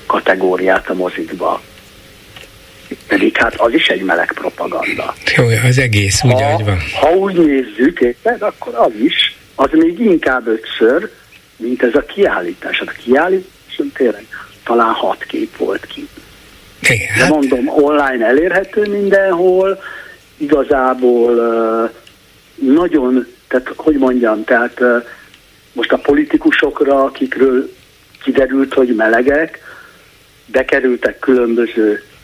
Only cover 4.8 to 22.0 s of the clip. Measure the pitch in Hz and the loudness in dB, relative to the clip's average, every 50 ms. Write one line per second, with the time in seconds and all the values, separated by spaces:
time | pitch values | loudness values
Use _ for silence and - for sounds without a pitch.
4.8 | - - - - - - - - - - - - 127 117 113 110 117 123 127 131 | -6 -6 -6 -6 -6 -8 -8 -8 -6 -2 0 2 2 2 2 2 2 2 2 2
5.8 | 135 123 107 104 101 98 - - - 127 123 127 135 143 151 - 104 104 98 87 | 2 2 0 0 0 0 0 0 2 2 2 2 2 2 0 0 0 -2 -2 -2
6.8 | - - - - 139 151 170 190 190 196 185 170 165 151 139 135 127 - - 113 | -4 -6 -2 0 2 4 4 2 2 0 2 2 2 4 2 0 -2 -2 -2 0
7.8 | 127 143 - - - 120 123 - - 226 240 - 202 208 - - - 254 233 233 | 0 0 2 2 0 0 0 -2 -2 -2 -2 -2 -2 -6 -6 -6 -10 -6 -2 0
8.8 | 214 - - 208 233 349 - - - - - - - - - - 139 - - 156 | 0 0 0 0 0 0 0 0 -2 -2 -4 -10 -20 -10 -4 -2 -2 2 2 4
9.8 | 165 165 175 175 240 220 175 156 - 139 131 127 113 117 110 110 - - - - | 2 2 2 2 2 2 2 2 2 0 -2 -2 -2 -2 -4 -4 -4 -8 -2 0
10.8 | 113 113 135 170 - - - - _ _ - - _ _ _ - 110 120 127 - | 2 2 2 2 -2 -4 -10 -18 _ _ -20 -20 _ _ _ -10 -6 -6 -2 0
11.8 | - 120 - 185 - - - 196 202 165 - - 87 87 - - - - - - | 0 0 2 0 -2 -2 -2 0 0 0 0 -2 -4 -6 -8 -10 -8 -8 -6 -6
12.8 | - - - - - 117 123 139 160 185 190 190 185 - - - _ - - - | -6 -8 -10 -8 -2 0 2 2 2 2 0 -2 -2 -6 -16 -20 _ -12 -8 -8
13.8 | 151 143 - - 135 117 - - - - - - - - - - - - 120 113 | -8 -6 -4 -2 -2 -2 -2 -4 -10 -18 -18 -18 -18 -20 -20 -12 -6 -2 0 0
14.8 | 113 113 110 - - 95 - - - - - - - - - - - - - - | 0 0 0 -2 -4 -4 -4 -6 -8 -10 -8 -8 -8 -8 -8 -6 -6 -6 -6 -6
15.8 | - - - - - - - - - - - - - - - - - - - - | -8 -12 -16 -16 -16 -16 -18 -20 -20 -20 -20 -20 -20 -20 -20 -20 -20 -20 -12 -6
16.8 | - 135 127 107 - - 104 117 131 139 151 151 139 127 135 123 123 151 - 151 | -2 -2 -2 -2 -2 -4 -2 0 2 2 2 2 2 0 0 0 0 0 2 2
17.8 | 143 143 151 147 143 135 131 117 113 113 127 143 165 185 170 185 196 - - 214 | 2 2 2 2 2 0 0 0 0 2 2 2 2 2 0 -2 -2 -2 -2 -2
18.8 | 208 208 202 202 202 196 196 196 196 190 185 170 185 185 185 185 190 196 196 190 | -2 -2 -2 -2 0 2 2 2 4 2 2 2 2 2 4 2 2 0 -2 -4
19.8 | - - - - - - - - - _ _ - 151 143 151 143 131 - 143 135 | -8 -14 -16 -18 -18 -20 -20 -20 -20 _ _ -8 -2 0 2 2 2 2 2 2
20.8 | 127 127 127 127 127 123 123 120 117 120 120 117 117 117 113 113 113 113 113 113 | 2 2 2 2 2 4 4 4 4 4 4 2 2 2 2 0 0 0 0 0
21.8 | 113 113 - - | -2 -4 -6 -10